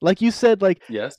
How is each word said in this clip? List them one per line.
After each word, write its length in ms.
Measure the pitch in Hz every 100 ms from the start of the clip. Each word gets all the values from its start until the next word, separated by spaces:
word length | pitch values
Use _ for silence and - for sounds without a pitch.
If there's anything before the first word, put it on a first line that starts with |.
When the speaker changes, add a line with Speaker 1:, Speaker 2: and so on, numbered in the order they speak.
Speaker 1:
Like 180 | 165 190
you 100 | 233
said, 280 | - 233 208
like, 220 | 196 175 -
Speaker 2:
Yes. 260 | 107 123